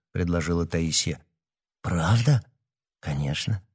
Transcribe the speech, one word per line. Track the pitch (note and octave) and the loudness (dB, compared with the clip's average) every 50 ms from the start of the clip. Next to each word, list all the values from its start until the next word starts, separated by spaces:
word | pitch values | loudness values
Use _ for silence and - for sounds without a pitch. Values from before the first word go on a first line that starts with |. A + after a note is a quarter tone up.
| _ _ | _ _
предложила | - F2+ F2+ E2+ E2+ E2+ D2+ E2 E2+ E2+ E2+ | -6 -2 -2 0 0 0 0 0 0 0 0
Таисия. | E2 - E2 E2 D#2+ D2 - - - D2+ - - _ _ _ _ _ _ _ _ _ _ _ | -2 -2 -2 -2 0 0 -2 -2 -2 -6 -8 -12 _ _ _ _ _ _ _ _ _ _ _
«Правда?» | - - F#2 E2+ E2 F2 A2+ A#2 A#2 D3 C#3+ A#2 - _ _ _ _ _ _ _ _ _ _ _ | -6 -4 -2 0 2 4 4 4 4 4 2 2 0 _ _ _ _ _ _ _ _ _ _ _
«Конечно, | - D2+ C#2+ C#2 C#2+ C#2 D2 - - - G#2+ F#2+ - _ | -8 -6 -4 -4 -2 -4 -4 -4 -4 -4 -4 -4 -6 _